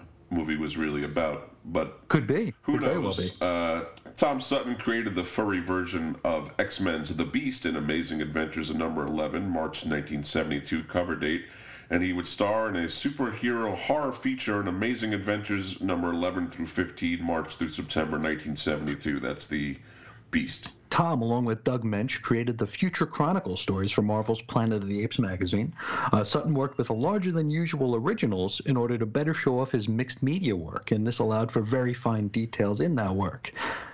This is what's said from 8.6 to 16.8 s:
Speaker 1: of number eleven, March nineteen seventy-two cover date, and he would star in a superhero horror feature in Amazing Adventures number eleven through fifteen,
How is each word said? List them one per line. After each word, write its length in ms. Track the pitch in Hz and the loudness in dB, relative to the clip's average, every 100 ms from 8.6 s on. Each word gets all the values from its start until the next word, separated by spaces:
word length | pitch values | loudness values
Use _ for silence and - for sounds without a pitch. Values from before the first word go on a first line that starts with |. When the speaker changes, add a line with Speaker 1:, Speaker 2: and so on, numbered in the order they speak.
| 76 | -2
Speaker 1:
of 60 | 78 | -2
number 280 | 80 78 | 0 -2
eleven, 440 | 73 78 76 87 98 | -2 -2 -2 -2 -2
March 360 | 82 78 - 78 | -2 -2 -4 -2
nineteen 380 | 73 71 76 | -2 -2 -4
seventy-two 600 | 73 80 76 73 - 80 | -2 -2 0 -2 -2 -4
cover 300 | - 87 85 | 0 -2 0
date, 300 | 76 76 80 - - - - - | 0 0 -2 -4 -16 -18 -20 0
and 120 | 85 | 2
he 100 | 92 | 2
would 140 | 90 87 | 0 -4
star 420 | - 104 110 110 | 0 2 2 0
in 80 | 90 | 0
a 100 | 82 | -2
superhero 880 | - 143 143 123 107 120 120 110 90 | -2 -4 -2 -4 0 -2 0 0 -2
horror 360 | - 147 139 | 0 0 0
feature 480 | 127 131 131 - 101 | -2 -2 -2 0 0
in 80 | 95 | 0
Amazing 460 | 92 113 117 113 | 0 0 0 -2
Adventures 640 | 101 98 104 104 98 95 - | 0 0 -2 0 -2 -2 -4
number 300 | 95 87 87 | -2 0 0
eleven 400 | 85 90 90 85 | 0 0 0 -4
through 160 | - 82 | -4 -4
fifteen, 560 | - | -2